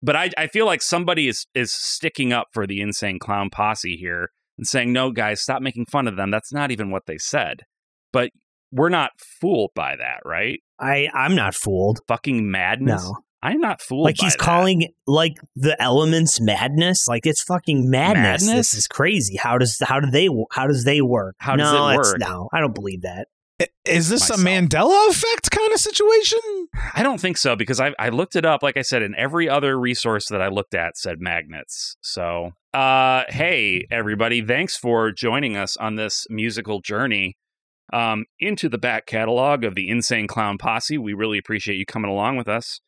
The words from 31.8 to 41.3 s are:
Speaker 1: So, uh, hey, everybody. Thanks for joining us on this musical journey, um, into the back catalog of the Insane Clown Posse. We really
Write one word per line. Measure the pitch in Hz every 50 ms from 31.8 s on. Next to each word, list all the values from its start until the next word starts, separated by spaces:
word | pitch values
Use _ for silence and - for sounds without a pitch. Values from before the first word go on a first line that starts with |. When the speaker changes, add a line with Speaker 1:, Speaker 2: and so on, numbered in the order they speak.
| - - - _
Speaker 1:
So, | _ - - - 90 85 87 87 85 87 87 _ _ _ -
uh, | 135 131 131 131 131 131 131 131 131 127 -
hey, | - 131 151 170 180 139 110 104 92 90 - -
everybody. | - 117 110 104 107 104 113 117 120 120 110
Thanks | 107 123 139 175 190 - -
for | - 123 117 113 113 110
joining | 101 - - 117 110 135 143 127 107 101
us | 98 95 - -
on | - 110 107
this | 110 107 107 - - - -
musical | 117 107 107 117 107 110 110 107 107 101
journey, | 92 - 104 107 127 135 113 101 95 92 98 _ _ _ _ _ _ _ _ _ _ _
um, | - 117 117 113 110 107 110 _ _ _
into | - - 214 - - 160
the | 113 117
back | 101 123 117 110 -
catalog | - - 110 110 113 120 120 131 143 147 139 117
of | 110 92
the | 92 95 90
Insane | 110 120 113 - 123 113 107 101
Clown | - 117 110 104 101 98
Posse. | - - 113 113 - - 151 151
We | 120 107 101
really | 98 107 110